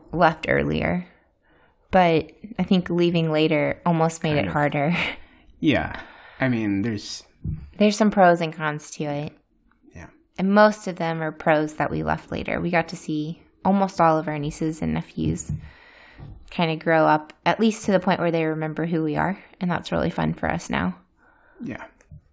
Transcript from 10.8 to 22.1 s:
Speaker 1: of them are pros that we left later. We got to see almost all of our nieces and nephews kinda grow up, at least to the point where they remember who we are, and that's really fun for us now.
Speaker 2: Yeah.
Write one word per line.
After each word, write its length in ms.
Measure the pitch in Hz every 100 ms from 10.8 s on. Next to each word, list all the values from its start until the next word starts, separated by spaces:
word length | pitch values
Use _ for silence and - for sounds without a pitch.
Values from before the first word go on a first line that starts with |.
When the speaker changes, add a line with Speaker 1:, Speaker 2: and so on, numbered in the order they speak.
| 190
Speaker 1:
of 100 | 170
them 240 | 165 165
are 100 | 156
pros 440 | 156 170 151 151 -
that 140 | 147
we 140 | 151
left 280 | 156 156 -
later. 280 | - - -
We 80 | 175
got 200 | 170 165
to 60 | 175
see 440 | - 156 151 170 _ _ 185
almost 340 | 196 190 -
all 160 | 165 156
of 100 | 156
our 100 | 151
nieces 440 | 143 - 160 160
and 120 | -
nephews 580 | - - - 156 165 - 151 76 - - - - - - - -
kinda 260 | - 165 160
grow 300 | 170 160 156
up, 260 | 151 - - -
at 140 | -
least 240 | 226 214 -
to 60 |
the 60 | 185
point 180 | 196 175
where 120 | 170
they 120 | 165 156
remember 400 | 156 156 151 165
who 160 | 170
we 120 | 156 147
are, 240 | 160 196 - -
and 100 | 180
that's 200 | 170 -
really 180 | 170 170
fun 240 | 170 156
for 180 | 165 80
us 180 | - -
now. 260 | - 180 - _ _ _ _ _ -
Speaker 2:
Yeah. 240 | 233 110 - _ _